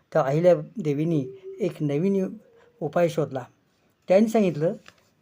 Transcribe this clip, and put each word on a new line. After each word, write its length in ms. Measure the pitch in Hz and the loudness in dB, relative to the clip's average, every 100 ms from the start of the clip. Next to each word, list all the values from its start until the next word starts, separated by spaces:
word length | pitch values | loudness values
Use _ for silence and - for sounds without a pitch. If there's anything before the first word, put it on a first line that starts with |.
| _ | _
तर 60 | 160 | 0
अहिल्यादेवींनी 1040 | 135 151 180 156 156 - 151 143 165 156 127 - - - | 0 2 4 4 0 -8 -4 -2 0 -2 -4 -10 -16 -6
एक 140 | 180 - | -6 -4
नवीन 560 | 151 143 190 196 190 - _ _ _ - | -4 -2 0 0 -2 -8 _ _ _ -10
उपाय 280 | 151 175 175 | -4 0 0
शोधला. 360 | 156 131 131 120 _ _ _ _ _ - | 0 -4 -6 -12 _ _ _ _ _ 2
त्यांनी 200 | 185 226 | 4 4
सांगितलं, 460 | 226 190 147 165 220 _ - _ _ | 2 2 0 -2 -4 _ -20 _ _